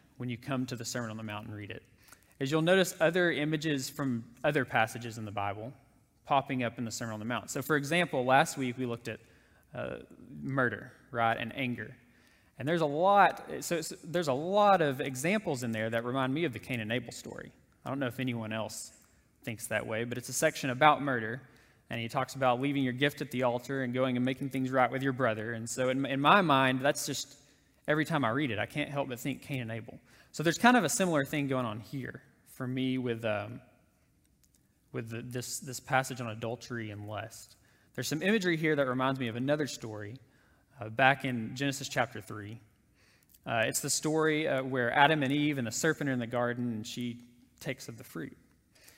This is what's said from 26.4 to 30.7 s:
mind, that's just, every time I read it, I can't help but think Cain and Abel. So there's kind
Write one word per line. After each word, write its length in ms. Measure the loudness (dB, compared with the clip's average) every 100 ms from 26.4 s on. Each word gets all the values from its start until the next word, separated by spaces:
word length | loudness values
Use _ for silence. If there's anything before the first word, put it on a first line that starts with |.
mind, 400 | 8 6 6 4
that's 240 | 2 0 -2
just, 300 | -4 -8 -14 _ _ _ _ 0
every 180 | 2 2
time 200 | 2 2
I 40 |
read 220 | 2 0
it, 80 | -2
I 60 | -4
can't 240 | -4 -4
help 180 | -4 -4
but 120 | -4
think 240 | -6 -6
Cain 180 | -6 -6
and 100 | -6
Abel. 280 | -8 -10 -16 _ -20 _
So 120 | -2
there's 140 | 0 4
kind 200 | 4